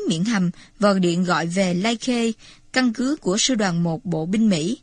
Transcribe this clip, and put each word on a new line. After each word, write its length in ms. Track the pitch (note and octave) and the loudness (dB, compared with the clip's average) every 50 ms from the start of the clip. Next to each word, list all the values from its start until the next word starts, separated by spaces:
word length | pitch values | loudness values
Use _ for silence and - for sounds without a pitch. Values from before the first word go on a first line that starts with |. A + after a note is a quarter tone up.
| G#4 F4 | 0 -2
miệng 180 | F3+ D#3+ F3 | -2 0 0
hầm 260 | A3 A#3+ G3+ F#3 F3 F3 - - - _ - | 0 0 0 0 0 -2 -6 -14 -18 _ 0
và 140 | G#3 G#3 G3 | 2 2 4
điện 300 | F#3+ F#3 F3 E3+ F3 F#3 | 4 2 2 2 0 0
gọi 240 | F3 F3+ D#3 D#3+ E3+ | 0 0 0 -2 -2
về 260 | E3+ F#3+ G3 F#3 F3 | -2 0 0 0 0
Lai 240 | F3 F#3+ A3+ A#3 A3 | 0 0 -2 -2 -4
Khê, 340 | - - B3 A#3+ A#3 A#3 A3 - - - - - _ _ - | -4 -4 -2 -2 -2 -2 -4 -6 -12 -20 -20 -20 _ _ -2
căn 200 | B3+ B3+ B3 A3 | 0 0 0 0
cứ 220 | - A#3+ C4 D4 D#4 | 0 -2 -2 -2 -2
của 160 | - F#3+ F3+ A3 | -2 -2 0 0
sư 180 | - - C4 | 0 0 0
đoàn 280 | G#3 G#3+ F#3+ E3+ E3+ E3+ | 0 0 0 0 0 0
một 220 | E3+ E3 D3+ - | 0 -2 -4 -4
bộ 200 | F#3+ E3 D#3+ D#3 | -4 -4 -4 -2
binh 240 | E3+ F#3+ A3 A3+ A3 | -2 0 2 2 2
Mỹ. 300 | G3 D#3 D3+ F3+ B3 - | 2 2 0 -2 -4 -6